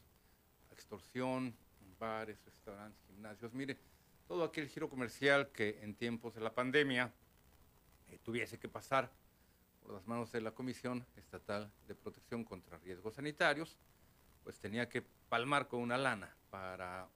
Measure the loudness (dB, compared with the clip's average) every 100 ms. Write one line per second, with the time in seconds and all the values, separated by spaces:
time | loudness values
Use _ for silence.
0 | -20 -20 -20 -20 _ -20 -20 -20 -12 -12
1 | -6 -2 0 2 -2 -6 -16 -20 -20 -6
2 | -2 -2 -4 -8 -16 -16 -12 -10 -12 -16
3 | -20 -14 -12 -10 -8 -4 -4 -6 -10 -20
4 | -20 -18 -4 0 0 0 -4 -2 -4 -2
5 | -4 4 8 8 6 2 0 0 -6 -2
6 | 0 0 -4 -2 0 2 4 6 6 4
7 | 2 -2 -20 -20 -20 -20 -20 -20 -20 -20
8 | -20 -10 -4 -2 -2 -6 -8 -8 2 4
9 | 4 -4 -20 -20 -20 -20 _ _ -12 -10
10 | -4 -4 -2 -2 -4 -4 -6 -4 -4 -4
11 | -6 -16 -12 -8 -2 -2 -4 -12 -16 -12
12 | -12 -12 -6 -6 -4 -10 -12 -14 -10 -8
13 | -8 -4 -4 4 4 4 -2 -10 -20 -20
14 | -20 -20 -20 -18 -14 -8 -4 0 0 -2
15 | -4 -12 0 2 4 2 2 0 2 4
16 | 4 2 -4 -16 -12 -8 -6 -6 -6 -6
17 | -8